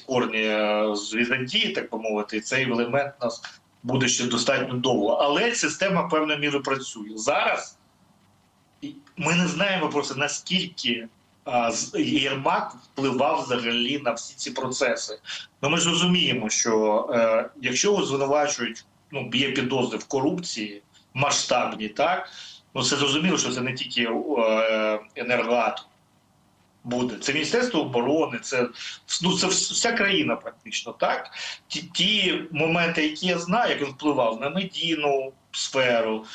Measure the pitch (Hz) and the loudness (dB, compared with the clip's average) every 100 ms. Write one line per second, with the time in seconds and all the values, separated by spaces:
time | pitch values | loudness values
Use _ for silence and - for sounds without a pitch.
0 | - 123 110 110 110 107 104 107 107 104 | 0 0 2 0 0 2 2 2 2 0
1 | - 110 120 131 127 220 208 127 - 110 | -2 0 0 0 0 -2 0 -2 -6 -6
2 | 110 107 104 107 - 131 131 117 120 135 | -2 -2 -2 -4 -2 -2 0 0 0 0
3 | 139 - 117 - - - _ _ 120 131 | -2 -4 -6 -6 -14 -20 _ _ -2 2
4 | 123 120 120 117 139 127 127 127 127 117 | 2 2 0 0 2 2 0 0 2 2
5 | 104 120 143 156 233 - 147 - 196 175 | 4 4 4 4 2 0 -2 0 2 2
6 | - 160 151 147 147 139 135 135 131 113 | 2 2 2 0 0 0 0 -2 -4 -12
7 | 107 110 117 175 226 151 - - _ _ | -10 -4 0 2 2 0 -4 -16 _ _
8 | _ _ _ _ _ _ _ _ 143 - | _ _ _ _ _ _ _ _ -16 -16
9 | - - 151 175 175 175 196 180 151 147 | -16 -6 0 2 2 0 0 0 0 0
10 | 135 135 143 - - 185 185 - 120 113 | -2 -2 -2 -4 -2 -2 -2 -6 -4 -4
11 | 113 _ _ _ - 123 117 113 - - | -6 _ _ _ -2 0 2 -2 -4 -2
12 | - 147 139 135 147 202 - - - - | 0 2 0 0 0 0 -2 -10 -14 -2
13 | 135 127 135 156 127 123 117 120 123 143 | 0 2 2 0 0 -2 0 0 0 -2
14 | 123 113 - - 135 123 123 127 127 113 | -2 -4 -6 -10 -10 -6 -4 0 0 0
15 | - 110 - - - _ 139 170 170 170 | -6 -12 -12 -12 -12 _ 0 2 2 4
16 | 175 175 143 123 107 - 120 110 107 110 | 4 4 2 0 0 0 2 4 4 2
17 | 117 120 113 113 120 - 123 127 202 196 | 2 2 4 4 0 -4 -2 0 2 2
18 | 131 135 139 147 117 120 117 113 - _ | 2 0 2 2 2 0 -4 -8 -18 _
19 | _ 139 107 120 135 127 123 131 - 104 | _ -8 -4 -2 0 0 0 0 0 -2
20 | - 135 147 175 - 113 104 104 - - | -4 0 0 0 -4 -6 -8 -10 -20 -20
21 | _ 131 143 - - 123 113 107 107 - | _ -2 0 2 2 2 0 -4 -6 0
22 | 160 185 - - - - _ 131 127 139 | 2 0 -4 -14 -18 -20 _ -4 0 2
23 | 143 151 180 147 135 123 127 127 127 123 | 2 2 2 2 0 -2 -4 -6 -6 -2
24 | 113 107 156 131 110 110 113 110 107 107 | 0 0 0 2 4 4 4 2 2 -2
25 | - - 120 123 113 120 107 - - _ | -4 -8 -2 0 2 2 2 -2 -10 _
26 | _ _ _ _ _ _ _ _ 120 123 | _ _ _ _ _ _ _ _ -4 -2
27 | 123 104 - 147 151 240 247 165 127 120 | -2 -2 -2 -2 0 0 2 0 0 2
28 | 127 156 143 117 - 127 120 - - - | 2 2 2 -2 -2 0 0 -2 -14 -12
29 | - - 180 175 185 - - - 233 226 | -6 -2 0 0 2 0 0 0 0 2
30 | 196 175 123 113 113 - 107 - 117 - | 2 2 0 -2 -6 -14 -8 -8 -8 -2
31 | - - - - - - - 151 - - | -2 -2 -6 -10 -10 -12 -10 -10 -6 -2
32 | 185 208 180 160 - 147 160 170 170 165 | 2 2 2 -2 -4 0 2 2 2 2
33 | 151 - 185 170 170 226 202 127 139 135 | 0 0 -2 0 2 2 2 0 -4 -2
34 | 151 131 113 113 139 180 185 - 165 156 | 0 2 2 0 -4 -4 -4 -4 -2 0
35 | 147 139 135 - _ - - 135 127 117 | 0 0 -2 -10 _ -8 -4 2 4 4
36 | 110 110 - | 2 -2 -6